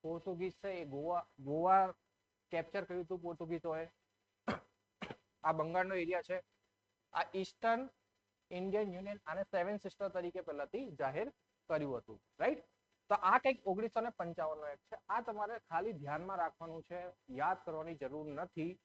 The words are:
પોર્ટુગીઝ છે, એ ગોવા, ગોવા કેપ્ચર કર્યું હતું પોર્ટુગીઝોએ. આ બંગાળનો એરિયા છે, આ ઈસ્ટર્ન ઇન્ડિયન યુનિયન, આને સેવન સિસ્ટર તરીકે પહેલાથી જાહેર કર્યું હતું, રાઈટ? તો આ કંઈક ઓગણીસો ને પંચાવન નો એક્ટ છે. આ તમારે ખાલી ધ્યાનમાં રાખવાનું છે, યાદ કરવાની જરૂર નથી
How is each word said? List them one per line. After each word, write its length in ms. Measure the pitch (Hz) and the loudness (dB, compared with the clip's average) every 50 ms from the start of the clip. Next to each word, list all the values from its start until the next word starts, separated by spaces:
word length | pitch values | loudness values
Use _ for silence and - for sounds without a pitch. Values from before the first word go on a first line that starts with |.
| - | -2
પોર્ટુગીઝ 520 | 160 165 170 - 190 175 170 185 185 175 _ | -4 -4 -2 -2 -4 -2 0 -2 -2 -2 _
છે, 80 | - 202 185 175 | -6 -4 -4 -4
એ 60 | 160 143 135 | -4 -4 -4
ગોવા, 280 | 139 151 170 175 175 170 _ _ - 135 139 | -4 -2 0 0 0 -2 _ _ -10 -4 0
ગોવા 340 | 147 160 170 185 190 190 190 185 175 _ _ _ _ _ _ _ _ _ _ _ | 2 4 8 10 10 10 10 6 0 _ _ _ _ _ _ _ _ _ _ _
કેપ્ચર 320 | - 165 160 165 - 202 180 | -2 -2 -2 0 -2 -4 -2
કર્યું 180 | - 180 180 175 | -2 -4 -4 -2
હતું 160 | 156 185 175 170 | -2 -4 -4 -4
પોર્ટુગીઝોએ. 580 | 175 170 - 170 160 175 165 - 170 156 160 165 165 _ _ _ _ _ _ _ _ _ _ _ - - - - _ _ _ _ _ _ _ - - - _ _ _ _ _ - | -6 -6 -6 -4 -4 -4 -2 -2 -2 -2 -2 -4 -8 _ _ _ _ _ _ _ _ _ _ _ -4 -4 -4 -6 _ _ _ _ _ _ _ -12 -12 -12 _ _ _ _ _ 2
આ 120 | 160 160 160 | 2 4 4
બંગાળનો 420 | 156 165 170 180 185 190 190 185 170 | 2 2 4 2 2 4 2 0 2
એરિયા 240 | 165 180 175 - - | 2 0 0 0 -2
છે, 80 | 185 185 - _ _ _ _ _ _ _ _ _ _ _ _ _ | -4 -6 -6 _ _ _ _ _ _ _ _ _ _ _ _ _
આ 140 | - - 185 - - 190 | -2 -2 -2 0 -2 -4
ઈસ્ટર્ન 420 | 185 - - _ - 226 233 240 262 269 _ _ _ _ _ _ _ _ _ _ _ _ | -4 -4 -6 _ 2 2 2 2 0 -8 _ _ _ _ _ _ _ _ _ _ _ _
ઇન્ડિયન 380 | 180 180 185 196 190 214 214 196 175 | -6 -4 -2 0 2 2 2 0 -2
યુનિયન, 260 | 180 190 196 208 202 _ | -6 -6 -8 -8 -8 _
આને 180 | 156 160 190 196 _ | -6 -4 -4 -4 _
સેવન 260 | - 185 175 196 208 202 - | 0 0 2 2 0 -4 -6
સિસ્ટર 240 | 190 - _ 202 190 175 | -10 -6 _ -6 -2 -2
તરીકે 300 | 185 175 175 - 185 170 - | -2 -4 -2 -4 -6 -6 -4
પહેલાથી 380 | 147 143 143 135 - 233 269 233 156 135 | -4 -4 -4 -4 -4 -6 -6 -6 -4 -2
જાહેર 260 | 147 131 135 165 220 277 - _ _ _ _ _ _ - | -2 0 0 0 -2 -2 -6 _ _ _ _ _ _ 0
કર્યું 300 | 165 156 147 139 127 117 | 0 0 2 0 -2 -4
હતું, 180 | - - 107 - _ _ _ - | -6 -10 -18 -18 _ _ _ 2
રાઈટ? 240 | - 240 302 - - _ _ _ _ _ _ _ _ _ | 2 2 2 0 -6 _ _ _ _ _ _ _ _ _
તો 40 | 202 - - 185 | 0 4 6 6
આ 80 | 214 254 | 6 8
કંઈક 160 | - 269 262 - - 196 | 6 4 0 2 0 -2
ઓગણીસો 300 | 185 202 226 220 - 233 | 0 0 -2 0 0 0
ને 80 | 226 240 - - | -2 -2 -4 -4
પંચાવન 400 | 175 170 165 175 160 156 156 156 | -6 -4 -2 -2 -2 -2 -2 -4
નો 60 | 151 147 | -6 -8
એક્ટ 180 | 143 - _ _ | -8 -10 _ _
છે. 60 | 226 - _ - 202 | -14 -14 _ -2 -2
આ 60 | 233 226 | -2 0
તમારે 300 | 240 208 208 208 208 233 220 _ _ | -2 -4 -2 -4 -4 -4 -8 _ _
ખાલી 300 | 165 170 190 226 202 147 | 0 0 0 0 -4 -4
ધ્યાનમાં 380 | 143 143 147 156 175 190 196 180 | -4 -4 -4 -4 -4 -4 -2 -2
રાખવાનું 420 | 165 160 - _ 165 165 160 165 156 _ | -2 -2 -2 _ -12 -10 -10 -12 -10 _
છે, 120 | 175 180 180 180 - _ _ - 262 131 | -8 -8 -8 -10 -14 _ _ -10 -4 0
યાદ 180 | 147 170 190 185 - | 2 2 2 0 -2
કરવાની 360 | 175 160 156 156 165 165 143 | -6 -4 -4 -4 -6 -6 -6
જરૂર 260 | 139 127 139 151 151 151 | -6 -6 -6 -6 -6 -6
નથી 420 | 143 147 180 175 _ 165 156 170 185 - | -6 -6 -6 -6 _ -4 -4 -4 -4 -8